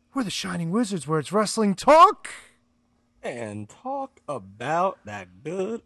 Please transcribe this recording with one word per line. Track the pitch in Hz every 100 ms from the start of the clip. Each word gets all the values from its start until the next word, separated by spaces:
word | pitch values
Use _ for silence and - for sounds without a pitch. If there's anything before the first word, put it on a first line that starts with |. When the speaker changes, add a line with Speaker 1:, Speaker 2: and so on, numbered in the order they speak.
| _
Speaker 1:
We're | 269
the | 202
Shining | - 190 175 165
Wizards, | 208 214 190 139
where | 156
it's | 143
wrestling | 196 208 - 208
talk. | 185 - 311 381 - - - - _ _ _ _ _ _ _
Speaker 2:
And | 226 123 110 104 104
talk | - 254 277 269 _ -
about | 131 95 104 127 165 190 - 104
that | 104 90 92
good | 143 190 190 226